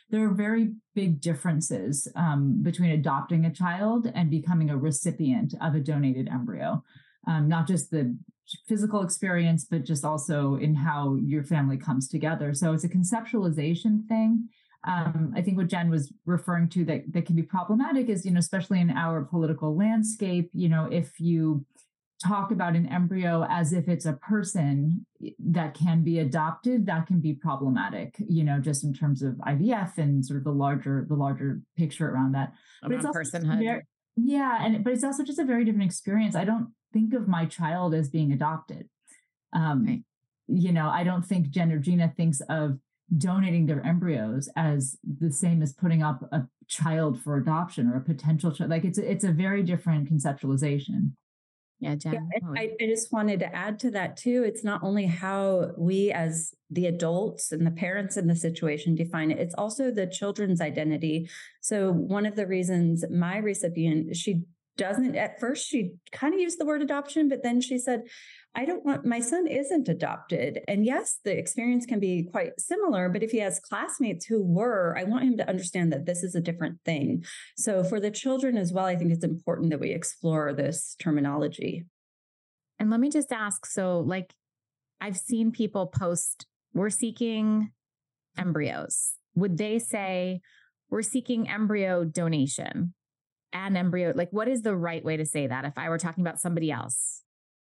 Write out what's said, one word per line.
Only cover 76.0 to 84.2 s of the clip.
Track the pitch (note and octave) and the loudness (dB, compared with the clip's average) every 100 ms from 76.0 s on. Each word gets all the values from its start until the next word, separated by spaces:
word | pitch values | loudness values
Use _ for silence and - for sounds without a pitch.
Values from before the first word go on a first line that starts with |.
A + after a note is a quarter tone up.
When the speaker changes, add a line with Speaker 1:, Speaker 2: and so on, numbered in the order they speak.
| E3+ | -2
Speaker 3:
this | F3 | -4
is | F#3 F3+ | -2 -2
a | E3+ | -2
different | E3+ D#3+ E3+ - | -4 -6 -6 -4
thing. | D#3 C#3+ - E3 - - - | -2 0 -2 -4 -14 -16 -6
So | - F#3+ | -2 0
for | F3+ A3 | 0 0
the | G#3 | -2
children | G#3 C4 C4 C4 A#3 | -4 -2 0 0 0
as | F3+ | 0
well, | F3+ F#3 | 0 0
I | F3+ | 0
think | E3+ | 2
it's | E3 E3+ | 0 0
important | E3 - - E3 | -2 -4 0 0
that | D3+ - | 0 -2
we | - | -4
explore | - - E3 D#3 D3 | -6 -4 -2 0 0
this | C#3 C#3 E3 - - | -2 -2 -2 -8 -6
terminology. | - D3 C#3+ C#3+ D3 - - - F3 _ _ _ _ _ _ _ _ - | -2 0 0 0 -2 -4 -6 -6 -10 _ _ _ _ _ _ _ _ -2
Speaker 2:
And | G#3+ | 0
let | A3+ | 2
me | C#4 | 2
just | D4+ C#4+ | 0 0
ask, | A#3 G#3 - - | -2 -2 -4 -6
so, | - F#3 F3 E3+ | -4 0 0 0
like, | F#3 | -2